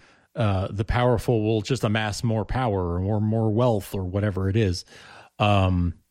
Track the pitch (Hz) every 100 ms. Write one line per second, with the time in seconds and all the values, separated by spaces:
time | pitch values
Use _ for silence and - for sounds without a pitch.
0 | _ _ _ - 110 95 - 101 110 123
1 | 123 117 - 117 107 113 101 123 113 110
2 | 107 98 120 110 98 123 123 98 87 85
3 | 95 107 107 113 110 107 123 107 - 104
4 | 90 95 104 95 95 101 101 90 - -
5 | - - - - 104 101 92 90 87 -
6 | _